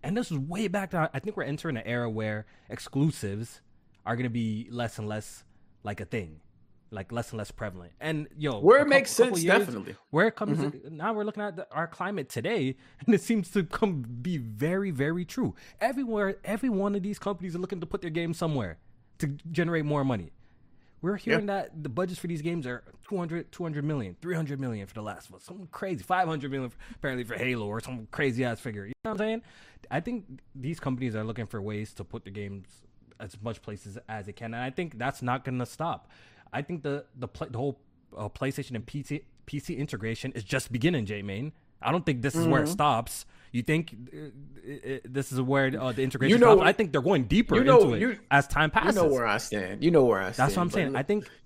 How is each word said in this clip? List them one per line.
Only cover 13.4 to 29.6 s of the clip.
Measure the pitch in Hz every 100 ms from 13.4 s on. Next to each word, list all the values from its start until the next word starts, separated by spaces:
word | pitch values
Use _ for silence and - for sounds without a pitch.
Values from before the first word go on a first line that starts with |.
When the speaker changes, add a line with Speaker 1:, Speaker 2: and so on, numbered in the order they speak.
| 180
Speaker 1:
to | 208 175
come | - 208 156 117 120
be | 139 165
very, | 113 107 147 190 196
very | 135 143 170 170
true. | - 214 - - -
Everywhere, | 226 269 254 214 196 196 -
every | 208 269
one | 196 202 202
of |
these | 185 165
companies | 202 196 180
are | 175
looking | 180 185
to | 165
put | 202
their | 175
game | 160 170
somewhere | 160 165 143 95 78 - - _ -
to | 147 143 165
generate | 165 170 165
more | 147 147 135
money. | 113 82 - - - - - _ -
We're | 165 202
Speaker 2:
Yeah. | -
Speaker 1:
hearing | 226 202
that | 196 160 156
the | 147
budgets | 120 185 180
for | 175
these | 165
games | 156 170 127
are | 120 - - -
two | 196
hundred, | 170 170 -
two | -
hundred | 175 147
million, | 147 147 98 87
three | - 165
hundred | 156 139
million | 131 110 95
for | 113
The |
Last | 107 98 -
of | 95
Us, |
something | - 185 185
crazy, | - 196 160
five | - 185 175
hundred | 160 139
million | 135 127 - - -
apparently | 143 127 117
for | 110
Halo | 127 123 104
or | 110
some | 120 123 110
crazy | - 143 117 127
ass | 113
figure. | 127 104 98
You | 131
know | 220
what | 226
I'm | 214
saying? | 226 - -